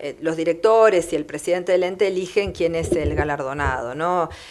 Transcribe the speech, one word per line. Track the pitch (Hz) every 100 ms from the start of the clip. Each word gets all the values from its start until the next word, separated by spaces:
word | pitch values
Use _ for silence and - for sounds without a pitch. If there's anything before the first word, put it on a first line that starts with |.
eh, | 143 127
los | 160 160
directores | 165 165 220 226 220 180 165
y | 151
el | 147
presidente | 151 - 180 180
del | 185
ente | 180 190 196
eligen | 180 180 208 196
quién | 180 165
es | 165 160
el | 170 151
galardonado, | 151 147 143 135 143 139 127 120
¿no? | 139 170 180 160 - -